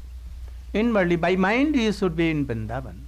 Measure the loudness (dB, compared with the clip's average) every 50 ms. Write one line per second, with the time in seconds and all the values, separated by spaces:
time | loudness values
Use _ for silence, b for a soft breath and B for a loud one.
0 | -14 -14 -14 -14 -14 -14 -14 -12 -12 -12 -12 -14 -10 -4 -2 0 2 2 4 4
1 | 4 4 2 2 2 2 2 4 4 4 4 4 2 2 2 2 2 2 2 2
2 | 0 0 2 2 2 2 2 0 0 -2 -2 -4 -4 -4 -6 -6 -8 -8 -12 -14
3 | -14